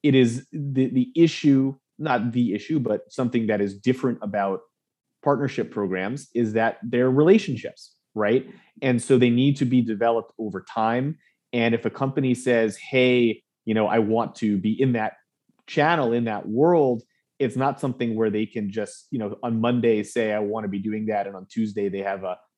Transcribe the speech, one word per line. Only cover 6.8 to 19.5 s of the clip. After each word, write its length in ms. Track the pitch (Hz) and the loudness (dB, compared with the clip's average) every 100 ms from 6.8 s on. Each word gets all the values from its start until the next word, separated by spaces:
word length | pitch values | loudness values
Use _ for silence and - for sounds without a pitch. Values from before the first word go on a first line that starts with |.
they're 300 | 117 120 127 | -4 0 2
relationships, 840 | 131 160 214 - 117 - - - _ _ | 4 6 4 2 -8 -10 -16 -20 _ _
right? 360 | 107 104 127 - - _ _ | -4 0 0 -2 -20 _ _
And 180 | 135 120 | 0 0
so 160 | - 131 | 2 4
they 140 | 123 | 4
need 260 | 120 139 139 | 4 2 2
to 60 | |
be 160 | 127 127 | 2 2
developed 520 | 117 104 117 117 - - | 0 0 0 0 -4 -10
over 220 | 110 95 | -8 -8
time. 580 | - 117 110 123 139 156 _ _ _ | -8 -4 -2 0 -4 -8 _ _ _
And 220 | 120 117 | 0 0
if 120 | 117 113 | 0 -2
a 40 | |
company 440 | - 135 139 131 | -4 -4 -2 0
says, 420 | 123 127 117 110 - | 0 2 2 2 -4
"Hey, 680 | - 131 127 127 117 107 _ _ | -2 2 4 4 2 -2 _ _
you 100 | - | -2
know, 120 | 110 107 | 0 2
I 140 | 113 | 2
want 340 | 107 113 113 - | 2 0 -2 -4
to 220 | 110 101 | -2 0
be 220 | 107 123 | -2 0
in 120 | 135 | 0
that 200 | 117 107 - _ _ _ _ - | 0 -4 -8 _ _ _ _ -6
channel, 440 | 156 151 170 123 | 0 2 2 0
in 120 | 120 | 0
that 240 | 113 104 - | -2 -6 -4
world," 560 | 110 160 170 135 117 - _ _ _ | 2 4 4 2 -2 -8 _ _ _
it's 160 | 135 | -4
not 260 | - 135 - | 0 -2 -2
something 360 | 139 120 120 110 | -6 -4 -4 0
where 140 | 110 | 0
they 140 | 107 110 | 0 -4
can 240 | 113 101 | -6 -6
just, 360 | 107 101 - _ | -6 -8 -12 _
you 80 | 127 | -6
know, 200 | 104 104 | -6 -6
on 180 | 120 | -4